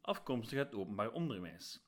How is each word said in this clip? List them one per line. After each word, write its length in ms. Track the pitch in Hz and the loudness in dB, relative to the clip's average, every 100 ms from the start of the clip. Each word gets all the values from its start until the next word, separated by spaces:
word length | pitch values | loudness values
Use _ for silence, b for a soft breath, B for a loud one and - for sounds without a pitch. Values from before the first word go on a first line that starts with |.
afkomstig 560 | - 202 - 123 110 135 | -2 0 2 0 2 2
uit 100 | 139 | 2
het 80 | 104 | 0
openbaar 360 | 95 101 110 | 0 2 2
onderwijs. 680 | 151 165 101 85 80 - - | 2 0 0 -4 -8 -10 -12